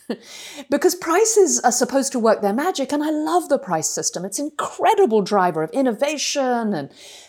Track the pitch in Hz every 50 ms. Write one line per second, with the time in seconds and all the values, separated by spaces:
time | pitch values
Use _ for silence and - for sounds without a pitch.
0 | _ - 240 240 - - - - - - - 285 269 - 269 294 285 359 349 -
1 | - - 330 359 453 440 - 427 381 302 240 - - 247 233 - 247 233 254 277
2 | 269 - - 254 220 226 208 220 - 196 202 240 294 370 370 - 269 254 294 294
3 | 294 311 311 302 302 311 330 359 311 - 285 254 - - 175 160 156 - - 170
4 | 156 - - 170 175 196 196 - 285 302 - - - - - - 403 359 427 403
5 | 392 262 220 214 196 - 208 202 185 175 160 160 156 233 - 269 269 254 220 -
6 | 277 294 311 277 - - - 294 269 254 247 233 226 214 208 156 139 - - -
7 | - - - - -